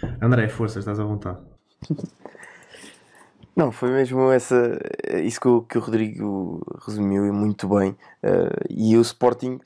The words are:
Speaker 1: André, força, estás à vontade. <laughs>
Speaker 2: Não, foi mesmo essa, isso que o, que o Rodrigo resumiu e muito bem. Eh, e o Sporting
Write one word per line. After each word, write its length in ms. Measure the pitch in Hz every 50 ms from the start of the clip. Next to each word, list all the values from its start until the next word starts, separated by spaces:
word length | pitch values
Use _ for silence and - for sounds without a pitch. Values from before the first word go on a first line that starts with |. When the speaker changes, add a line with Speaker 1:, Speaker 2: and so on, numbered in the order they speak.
| - - - -
Speaker 1:
André, 260 | 113 120 123 120 107
força, 320 | 107 - - 113 104 - 101
estás 200 | 98 104 101 107
à 40 | 107
vontade. 360 | 104 107 101 - 101 90 - - - - _ _ _ _ - - -
<laughs> 1700 | 156 - - - _ _ - - - - - - - - - _ - - - - - _ _ _ _ - - _ _ _ - _ -
Speaker 2:
Não, 160 | 185 160 127
foi 200 | 110 - 131 123
mesmo 400 | 131 135 135 123 131 131 131 131
essa, 480 | 131 123 120 - 127 123 120 117 - - - - - - - - - 92 80
isso 160 | 107 117 -
que 80 | -
o, 140 | 127 120 117
que 160 | 117 - -
o 40 | 120
Rodrigo 840 | 107 - 110 110 110 107 107 - 104 104 98 98 92 85 82 82 - - - - -
resumiu 420 | - 107 107 104 98 98 98 101
e 40 | 101
muito 360 | 101 104 107 107 101 - -
bem. 280 | 92 101 101 95 95 - _ _ - - - -
Eh, 260 | 101 95 92 85 85 - - - -
e 280 | - - 107 110 110
o 40 | 117
Sporting 580 | 117 117 - - 123 123 120 - - 127 127 123 -